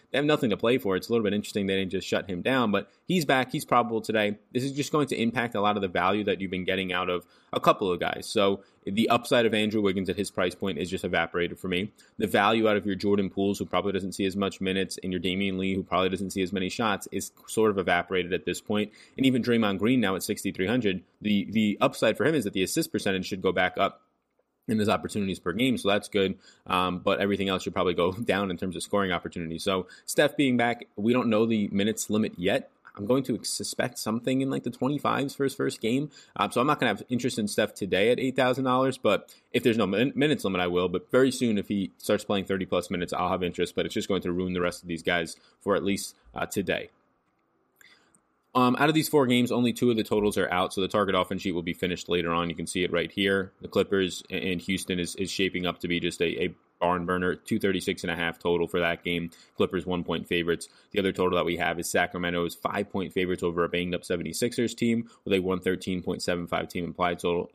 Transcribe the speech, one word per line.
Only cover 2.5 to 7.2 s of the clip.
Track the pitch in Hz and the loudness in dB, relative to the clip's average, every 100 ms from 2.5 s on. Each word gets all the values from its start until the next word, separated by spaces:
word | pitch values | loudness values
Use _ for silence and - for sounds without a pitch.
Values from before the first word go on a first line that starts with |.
| 131 113 | 2 2
but | 101 - _ - | 0 -2 _ -2
he's | 180 | -2
back, | 147 131 123 | 2 2 0
he's | 156 | -4
probable | - 123 113 110 | 2 2 2 -2
today. | - 110 104 104 _ | 0 0 0 -2 _
This | 123 139 | -4 -4
is | |
just | 139 131 | -4 0
going | 151 135 | 0 0
to | - | 0
impact | 113 117 117 107 | 0 0 -2 0
a | |
lot | 104 104 | 0 0
of | |
the | 95 | 0
value | 87 90 104 101 | 2 2 2 0
that | 90 | -2
you've | 95 | -2
been | 92 90 | -4 -2
getting | 95 92 | -2 -2
out | 90 90 | -2 0
of | 90 | -2